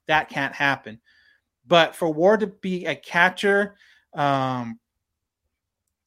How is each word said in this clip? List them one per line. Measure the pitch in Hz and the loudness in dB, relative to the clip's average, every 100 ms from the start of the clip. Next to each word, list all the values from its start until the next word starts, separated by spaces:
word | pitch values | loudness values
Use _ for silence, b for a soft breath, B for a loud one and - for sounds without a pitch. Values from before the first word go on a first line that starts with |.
| - | -2
That | 156 - | -2 -2
can't | 151 135 | -6 -6
happen. | - 143 131 107 110 b b b b b _ 123 | -2 -2 -2 -6 -20 b b b b b _ 2
But | 170 156 - | 4 4 0
for | 170 | -4
Ward | 151 185 214 | 2 2 2
to | 202 | 0
be | - 190 180 175 | -8 -8 -6 -6
a | |
catcher, | 143 - 175 180 185 202 202 202 b b b b | -8 -4 2 2 2 0 0 0 b b b b
um, | 156 143 139 131 127 117 113 _ _ _ _ _ _ _ _ _ _ _ _ | -4 0 0 -2 -4 -8 -12 _ _ _ _ _ _ _ _ _ _ _ _